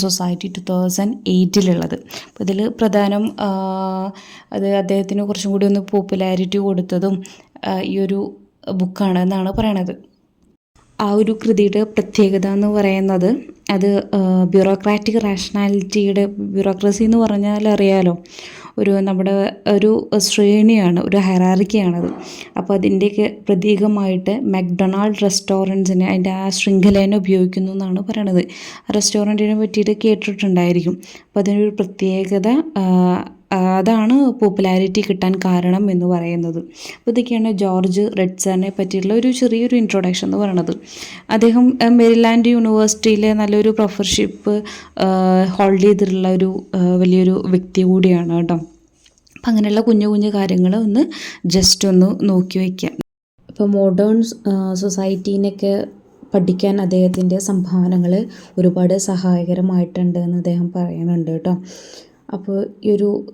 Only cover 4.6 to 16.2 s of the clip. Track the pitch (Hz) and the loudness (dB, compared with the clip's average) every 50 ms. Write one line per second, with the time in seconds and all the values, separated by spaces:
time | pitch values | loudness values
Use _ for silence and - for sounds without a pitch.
4.6 | 196 196 196 196 185 180 196 196 190 190 202 202 208 202 202 185 - 196 196 196 | -2 -2 0 0 0 0 -2 -2 -2 -4 -4 -4 -4 -4 -6 -6 -4 -4 -2 0
5.6 | 202 202 202 202 196 - - 202 190 196 196 190 190 185 185 180 190 185 196 202 | 0 2 0 0 -2 -2 -2 -2 -2 -2 -4 -4 -2 -2 -2 -2 -2 -2 -2 -2
6.6 | 196 196 190 180 185 185 180 175 190 196 196 185 190 - - - _ _ - - | -2 -2 -2 -2 -4 -4 -4 -2 -2 -2 -2 -4 -6 -12 -20 -20 _ _ -18 -10
7.6 | - 190 190 185 - - 190 196 196 180 196 196 202 202 - - _ _ _ _ | -8 -6 -6 -4 -4 -4 -4 -4 -2 -2 -4 -4 -6 -8 -10 -16 _ _ _ _
8.6 | _ - 190 185 185 185 185 - 202 190 185 180 180 185 196 190 185 190 196 - | _ -6 -4 -4 -4 -4 -4 -2 -2 0 0 0 0 0 -2 -2 -4 -4 -2 -2
9.6 | 220 214 202 190 180 180 - - - _ _ _ _ _ _ _ _ _ _ _ | -2 -2 -2 -2 -4 -6 -8 -12 -18 _ _ _ _ _ _ _ _ _ _ _
10.6 | _ _ _ _ _ _ _ - 214 202 202 214 214 214 220 220 - 220 233 202 | _ _ _ _ _ _ _ -6 -2 0 2 2 2 0 -2 -2 -2 0 2 2
11.6 | 202 196 202 208 214 214 - 220 202 - - - 202 190 190 190 185 196 196 202 | 2 2 2 0 -2 -2 -2 -4 -4 0 2 2 2 4 2 0 0 -2 -2 -2
12.6 | 208 208 208 208 196 196 190 190 190 190 190 185 180 196 254 277 - - - _ | 0 0 0 0 0 0 0 0 0 0 0 2 2 0 0 -2 -6 -10 -20 _
13.6 | _ - 202 185 190 202 202 196 - - - 196 190 185 185 185 185 170 185 190 | _ -4 -2 0 2 2 0 0 -2 -2 -2 0 0 2 2 2 2 4 4 4
14.6 | 190 190 196 190 196 208 208 208 208 226 214 226 214 202 196 185 - - - 202 | 4 2 0 0 0 0 -2 0 0 -2 -2 0 0 -2 -4 -4 -6 -6 -4 -2
15.6 | 202 202 202 202 185 190 220 208 202 196 190 202 | 0 0 0 -2 -2 -2 -2 0 0 0 0 0